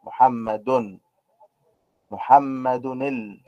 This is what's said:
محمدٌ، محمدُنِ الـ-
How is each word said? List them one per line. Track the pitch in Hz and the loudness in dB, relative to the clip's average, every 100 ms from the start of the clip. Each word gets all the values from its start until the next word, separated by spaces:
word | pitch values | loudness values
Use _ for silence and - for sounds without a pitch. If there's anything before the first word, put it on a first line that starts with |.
محمدٌ، | - - 127 120 113 107 107 131 107 92 _ _ _ _ _ _ _ _ _ _ _ | -16 2 2 2 -4 -4 0 0 0 -12 _ _ _ _ _ _ _ _ _ _ _
محمدُنِ | 101 - 135 139 131 127 127 127 131 | -12 6 6 6 -4 -2 -2 -4 -6
الـ- | 139 131 107 98 | -6 -6 -10 -16